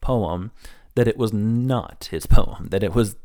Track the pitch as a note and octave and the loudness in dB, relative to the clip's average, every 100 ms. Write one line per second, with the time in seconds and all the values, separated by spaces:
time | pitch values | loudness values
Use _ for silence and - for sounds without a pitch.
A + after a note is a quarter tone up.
0 | - B2 E2+ F2+ G#2 - - - - - | -4 -2 -2 -6 -8 -14 -20 -20 -6 -2
1 | A2+ B2+ A2+ G#2 G#2+ A#2 B2+ B2 - - | 0 0 -2 -2 -2 -2 -2 -4 -6 -14
2 | - E2 - - - - - F#2+ G2+ A#2 | -10 -4 6 6 6 -2 -6 -4 0 0
3 | G#2+ - | -2 -4